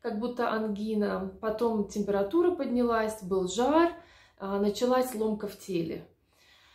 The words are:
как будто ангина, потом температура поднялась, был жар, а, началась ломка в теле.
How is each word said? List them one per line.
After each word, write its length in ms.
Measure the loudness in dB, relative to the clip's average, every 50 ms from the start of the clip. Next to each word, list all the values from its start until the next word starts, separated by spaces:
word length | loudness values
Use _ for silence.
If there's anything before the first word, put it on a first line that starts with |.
как 200 | -8 -6 -4 -4
будто 320 | -4 -4 -2 -2 0 0
ангина, 840 | 0 0 -2 -2 -4 -4 -4 -2 0 0 0 0 0 -4 -6 -8 -8 -6
потом 480 | -4 -4 -2 0 0 0 2 0 -2 -2
температура 640 | -2 -4 -2 0 2 0 0 2 2 4 4 4
поднялась, 680 | 2 0 -2 0 0 2 2 2 2 2 0 0 -4 -6
был 260 | -4 -2 0 0 0 0
жар, 440 | 0 0 2 4 6 6 4 4 2 -4 -18 -20 -20 -20 -20 _ _ -12
а, 220 | -8 -4 -2 0
началась 540 | 0 0 0 2 2 2 4 2 2 0 -2
ломка 340 | -2 -2 -2 -2 -2 -6 -8
в 100 | -10 -10
теле. 480 | -8 -4 -4 -2 -2 -4 -6 -10 -10 -14 _ _ _ _ _ _ _ _ -20 _ _ _